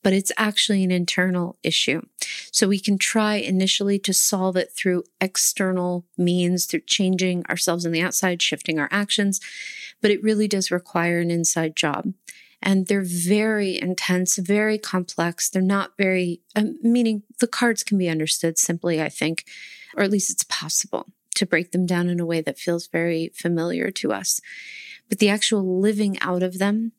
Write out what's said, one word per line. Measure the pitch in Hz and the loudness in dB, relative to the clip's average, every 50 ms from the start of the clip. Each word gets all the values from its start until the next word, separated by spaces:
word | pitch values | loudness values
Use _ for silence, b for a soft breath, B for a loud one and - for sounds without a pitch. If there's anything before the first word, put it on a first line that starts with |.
| _ | _
but | 202 190 | 4 2
it's | 196 190 - - | 2 0 -2 -2
actually | - 220 208 208 - - - 208 196 190 | 0 0 0 0 0 0 2 2 2 2
an | 180 | 2
internal | 185 180 175 170 - - 180 190 180 180 175 170 - _ - | 2 0 0 -2 0 0 0 2 2 0 -2 -4 -6 _ -4
issue. | - 165 - - - 131 165 - _ _ B B B B B B B B | -2 0 0 0 0 0 -2 -4 _ _ B B B B B B B B
So | - - 190 | 0 2 2
we | 202 190 | 2 0
can | 190 - 202 190 | 2 0 0 0
try | - - - 226 214 214 214 | 0 0 2 2 2 2 0
initially | 208 - 131 190 185 190 190 - - 202 202 202 196 | 0 0 0 2 2 2 2 2 0 2 0 0 0
to | 196 - 185 | 0 0 0
solve | - - - - 190 185 190 180 | 2 2 2 0 2 0 2 2
it | 185 - - - | 0 -2 -2 -6
through | - - 190 180 175 170 _ _ _ | -2 0 2 2 0 -2 _ _ _
external | 196 190 190 - - - - - 196 185 185 180 180 180 180 175 175 _ _ - | -4 -2 _ 0 0 0 0 0 0 0 0 0 0 0 -2 -4 -6 _ _ 0
means, | 180 175 180 180 180 175 180 180 - | 2 2 4 2 2 2 2 0 -2
through | - - 160 | -2 -4 -6
changing | - - - - 196 185 190 175 185 185 180 175 175 | -2 -2 -2 0 2 2 2 2 2 0 0 -2 -2
ourselves | - - 175 - - 170 175 170 | -4 -4 -2 0 0 0 0 -2
on | 165 165 | -2 0
the | 160 175 | 0 0
outside, | 185 - - - 185 180 170 - | 0 -2 0 0 0 0 0 -2
shifting | - - 147 - - 160 156 | -2 -2 -4 -4 -4 -2 -2
our | 143 - - | -2 0 0
actions, | 202 208 202 - - 202 196 190 - B B B B B B B B B B B B - | -2 0 0 0 0 0 0 0 -2 B B B B B B B B B B B B 2
but | 208 | 2
it | 208 190 202 | 2 4 2
really | 214 220 208 214 | 2 2 2 2
does | 214 208 196 185 - | 2 2 0 0 0
require | 175 180 175 - - 175 170 170 175 170 | -2 -2 -2 -2 -2 0 2 2 2 2
an | 175 170 | 2 2
inside | 170 170 165 - - 170 165 160 156 | 0 0 0 0 0 0 0 -2 -2
job. | - - 151 139 - - - 190 _ _ B B B B B B B - | 0 0 0 0 -2 -4 -6 -6 _ _ B B B B B B B 0
And | 196 196 190 185 | 2 2 2 2
they're | 175 202 202 190 | 2 0 0 0
very | 180 175 175 170 175 202 208 214 220 220 208 202 190 185 - | -2 -4 -4 0 2 2 2 4 2 2 0 0 -2 -2 -2
intense, | - 180 185 - - - 180 180 185 180 - | -2 -4 -4 -2 0 0 2 2 2 0 0
very | - 185 180 202 208 214 214 214 214 | -2 0 2 2 2 4 2 0 -2
complex. | 214 - - 185 180 - - - 165 170 170 - - - | -2 -2 -2 -2 -2 -2 -2 -2 -2 -2 -2 -2 -4 -2
They're | - 190 190 | 0 2 2
not | 185 202 196 196 - _ - | 2 2 0 0 -4 _ -2
very, | 202 190 185 185 180 175 175 - _ _ - | 0 2 2 2 0 0 -2 -6 _ _ -2
um, | 214 208 214 - - - | 0 0 0 -2 0 2
meaning | 233 233 247 240 226 220 208 208 _ - - | 2 4 4 4 2 0 -2 -6 _ -2 -2
the | - | -2
cards | 233 - - 247 240 220 - - | 0 0 0 2 2 2 0 0
can | - 208 196 | 0 2 2
be | 180 170 | 2 2
understood | 160 160 156 160 - - - 165 160 - | 2 0 0 -2 -2 0 0 0 0 0
simply, | - - 175 170 - 175 165 156 160 | 0 0 0 -2 0 0 0 0 0
I | - | -2
think, | - - - 156 165 - - B B B B B B B B B B | -2 -2 -2 -2 -2 -4 -8 B B B B B B B B B B
or | - 202 | 0 2
at | 190 | 2
least | 208 202 190 - | 2 2 0 -2
it's | - - - | -2 -4 -4
possible | - - - - 156 - - - - - - - - - _ _ _ - | -4 -4 -6 -6 -4 -2 -4 -4 -2 -6 -8 -8 -8 -20 _ _ _ -2
to | - 202 | -2 0
break | 180 - 160 180 170 - | 2 2 0 0 0 0
them | 185 185 | 0 0
down | 170 180 175 175 175 | 2 2 2 2 0
in | 175 175 | 0 0
a | 170 | 0
way | 165 170 165 | 0 0 -2
that | 160 - - - | -2 -4 -6 -4
feels | - - 170 170 165 | -2 -2 -2 -2 -2
very | - - 170 170 170 170 160 165 - _ | -4 -2 -2 0 0 0 -2 -4 -6 _
familiar | - - 170 175 165 165 175 175 - - 190 | -4 -2 0 0 0 0 -2 -2 -2 -2 -4
to | 190 - - 160 107 | -4 -4 -4 -4 -4
us. | 98 - - - - B B B B B B B B B B B B B _ | -2 -2 -4 -4 -4 B B B B B B B B B B B B B _
But | - - | -2 2
the | 214 202 | 2 2
actual | 202 214 - - 226 208 190 185 180 185 | 4 2 0 0 0 0 0 0 2 2
living | 196 208 214 202 214 202 190 - | 2 2 2 2 0 0 0 -2
out | - - 180 180 185 | -2 -2 0 0 0
of | 185 180 185 | -2 0 0
them | 190 202 208 220 226 226 - | 0 2 2 0 -2 -4 -6